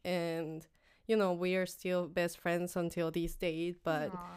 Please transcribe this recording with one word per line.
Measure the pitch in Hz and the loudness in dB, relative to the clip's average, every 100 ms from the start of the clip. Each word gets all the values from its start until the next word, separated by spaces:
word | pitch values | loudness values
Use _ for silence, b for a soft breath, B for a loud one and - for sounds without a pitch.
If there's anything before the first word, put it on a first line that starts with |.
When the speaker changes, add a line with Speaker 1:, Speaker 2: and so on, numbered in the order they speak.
Speaker 1:
And, | 180 180 170 165 156 160 - b b b - | -2 0 0 -2 -4 -6 -12 b b b 2
you | 220 | 4
know, | 190 | 4
we | 175 180 185 | 2 2 2
are | 185 | 0
still | - 185 180 175 | -4 0 0 0
best | 175 170 - | 0 0 0
friends | 175 170 175 185 | 0 0 0 0
until | 170 175 160 | 0 0 0
this | 165 165 - | 0 -2 0
date, | 180 160 170 175 | -2 0 -2 -2
but | - 156 151 | -2 0 -2
Speaker 2:
Aw. | 185 175 | -4 -10